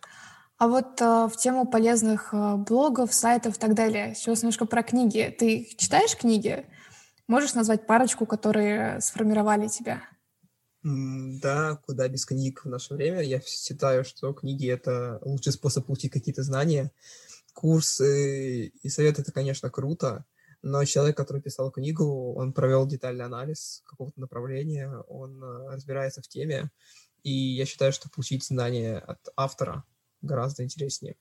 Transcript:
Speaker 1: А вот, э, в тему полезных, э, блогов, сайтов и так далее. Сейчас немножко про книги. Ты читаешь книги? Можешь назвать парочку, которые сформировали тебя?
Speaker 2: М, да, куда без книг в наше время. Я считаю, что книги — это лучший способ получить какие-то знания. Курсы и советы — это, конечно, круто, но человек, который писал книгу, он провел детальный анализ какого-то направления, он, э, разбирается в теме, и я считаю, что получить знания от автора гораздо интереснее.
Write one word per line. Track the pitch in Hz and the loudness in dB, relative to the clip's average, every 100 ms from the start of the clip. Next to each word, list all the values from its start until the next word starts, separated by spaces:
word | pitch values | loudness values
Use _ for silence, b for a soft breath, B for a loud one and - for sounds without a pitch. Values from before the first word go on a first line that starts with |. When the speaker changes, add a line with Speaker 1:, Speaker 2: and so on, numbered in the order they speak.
| B B B B B - | B B B B B 2
Speaker 1:
А | 233 | 4
вот, | 254 262 - | 4 2 2
э, | 233 226 226 | 4 6 4
в | 220 | 2
тему | 247 254 254 | 0 2 2
полезных, | 226 226 233 220 214 - | 4 6 4 4 2 0
э, | 208 208 202 | -2 0 0
блогов, | 202 240 302 254 233 | 2 4 4 4 2
сайтов | - 226 240 233 208 | 2 4 4 2 0
и | |
так | 220 | 2
далее. | 220 226 214 220 | 4 4 0 -4
Сейчас | 220 - 226 | -4 -2 0
немножко | 233 220 220 | 0 0 0
про | 233 | 0
книги. | 226 247 240 214 - - | 2 4 4 2 0 2
Ты | 233 220 233 - | 2 2 -2 -4
читаешь | - - 440 - | 2 4 4 4
книги? | 240 220 - - - b b b b b - | 4 4 2 -4 -8 b b b b b 2
Можешь | 240 285 | 2 4
назвать | 247 220 214 214 | 2 2 2 4
парочку, | 226 247 - 220 | 4 4 2 -2
которые | 214 214 214 208 214 220 - | 0 2 4 2 2 -2 -2
сформировали | - - 214 214 208 208 214 | -4 0 2 4 4 2 0
тебя? | - 233 - - _ _ _ _ _ _ _ | -4 -6 -8 -10 _ _ _ _ _ _ _
Speaker 2:
М, | 156 135 131 131 131 131 | -4 -2 -4 -6 -8 -6
да, | 139 147 156 147 - | -2 0 -2 -4 -6
куда | 131 131 | -2 -2
без | 135 - | -4 -4
книг | 131 135 131 | -4 -4 -6
в | 143 | -10
наше | 127 - | -10 -8
время. | 143 147 185 | -4 -2 -2
Я | 147 131 | -2 -4
считаю, | - - - 143 139 131 | -6 -10 -10 -2 2 2
что | 127 - 135 | 0 -6 -8
книги — | 143 135 139 127 | -6 -6 -4 -2
это | 123 - 123 123 110 | -2 -2 -4 -4 -8
лучший | 135 139 143 | -6 -4 -2
способ | - 143 135 - | -2 -2 -2 -4
получить | 135 139 | -4 -4
какие-то | 139 - 131 | -4 -4 -4
знания. | 139 131 156 147 139 B B B B B _ | -2 0 2 0 -2 B B B B B _
Курсы | - 160 160 151 - 139 143 143 139 135 123 104 | -2 2 4 2 2 2 4 2 -2 -4 -4 -6
и | - 143 | -8 -6
советы — | 139 151 147 | 2 4 2
это, | 139 | -2
конечно, | - 135 139 127 | -2 -2 -2 -6
круто, | - 139 165 135 101 - b b _ | -4 -4 -2 -4 -4 -10 b b _
но | 143 139 | -4 0
человек, | 143 139 147 151 | 2 4 4 2
который | 135 139 | -2 -6
писал | 143 - 131 | -6 -6 -6
книгу, | - 139 156 151 135 127 | -4 -4 0 0 0 -4
он | - 131 | -4 -4
провел | 131 127 135 135 | 0 4 4 2
детальный | 135 127 123 123 | -2 -6 -6 -8
анализ | 120 139 156 - - _ | -8 -8 -10 -12 -16 _
какого-то | 143 135 - | -16 -14 -12
направления, | 131 120 127 135 156 151 139 135 - | -12 -8 -6 -6 -4 -6 -6 -10 -14
он, | 135 131 135 | -16 -16 -16
э, | 131 123 131 | -16 -16 -14
разбирается | 135 139 135 135 - | -12 -8 -4 -4 -6
в | - | -12
теме, | - 151 143 151 b b b b _ | -8 -4 -4 -6 b b b b _
и | 143 | -4
я | 135 131 127 135 | 0 0 -2 -4
считаю, | - 135 | 0 0
что | 135 - | 0 -6
получить | - 123 131 | -10 -4 -4
знания | - 127 120 123 113 104 | -2 -2 -2 -2 -2 -4
от | - - - - | -8 -14 -10 -6
автора | 135 - 139 143 - _ _ _ | -4 -4 -6 -6 -14 _ _ _
гораздо | 143 131 127 139 | -6 -2 -4 -4
интереснее. | 127 - 139 - - - | -8 -6 -8 -8 -12 -16